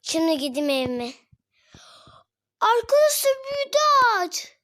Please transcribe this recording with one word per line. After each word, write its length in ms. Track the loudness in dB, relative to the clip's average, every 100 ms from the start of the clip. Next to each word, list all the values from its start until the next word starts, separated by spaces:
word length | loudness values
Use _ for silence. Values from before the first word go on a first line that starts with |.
Şimdi 360 | -4 -2 0 0
gideyim 320 | -4 -4 -2
evime. 420 | -2 -4 -6 -8 -14 _ _ _ _ _ -20 -20 -20 -20 -20 _ _ _ _
Arkadaşlar, 720 | 0 0 2 4 4 2 0 -2
büyüdü 320 | -4 -6 -2 2 4 4 4 0
ağaç. 400 | -4 -8 -12 _